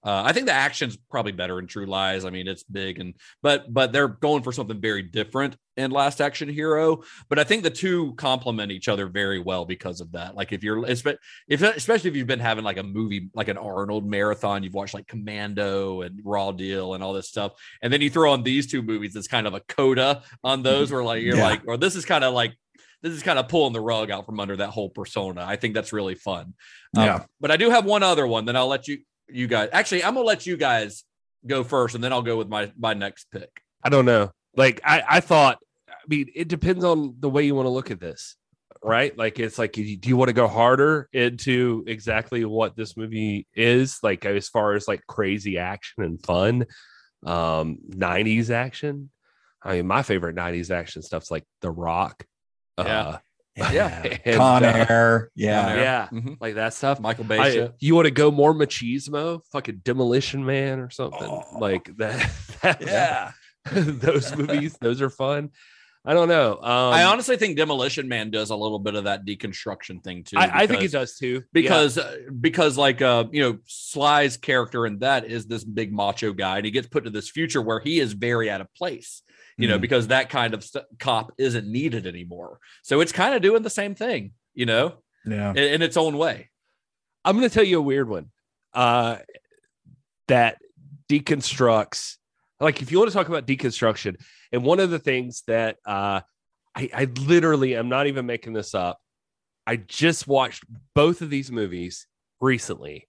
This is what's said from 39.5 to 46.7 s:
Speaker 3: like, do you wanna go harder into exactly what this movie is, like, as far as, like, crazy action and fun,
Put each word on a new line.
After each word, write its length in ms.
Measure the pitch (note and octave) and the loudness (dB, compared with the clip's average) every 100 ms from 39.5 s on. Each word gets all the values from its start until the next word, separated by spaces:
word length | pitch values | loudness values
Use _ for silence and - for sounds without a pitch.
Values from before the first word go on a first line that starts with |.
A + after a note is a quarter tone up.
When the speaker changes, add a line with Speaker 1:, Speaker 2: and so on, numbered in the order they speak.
| - | -2
Speaker 3:
like, 140 | A2 | -4
do 100 | A2 | -4
you 340 | G#2 G2 A#2+ B2+ | -8 -6 0 4
wanna 160 | B2+ | 4
go 120 | A#2 A#2 | 4 4
harder 600 | G#2 A#2+ C3 D3 D#3 - | 6 6 6 4 2 -2
into 680 | C3 A#2+ A#2+ - B2+ B2 A2+ G#2+ | 0 0 0 -2 2 2 -2 -6
exactly 580 | A2 G#2 A2 A2+ A#2+ | -8 -2 -4 -2 -4
what 320 | A2 A2 G#2+ - | -2 0 -2 -2
this 220 | G#2+ - | -10 -8
movie 480 | A2 A2 G#2+ G2+ - | -8 -4 -2 -4 -6
is, 440 | - A#2 B2 C3+ - | 2 4 6 2 0
like, 240 | A2 F#2+ G2+ | -2 -2 -2
as 240 | G2+ - | -4 -2
far 240 | A#2 G#2 | 0 2
as, 120 | G2+ G2+ | 0 -2
like, 200 | G2 - | -6 -6
crazy 500 | - G2 G2+ G2+ F2+ | -4 -2 -2 -4 -6
action 480 | F2+ G2+ - - | -6 -8 -12 -6
and 180 | F2+ E2 | -6 -6
fun, 440 | - F2 G2+ B2 A#2+ | -2 2 4 2 -2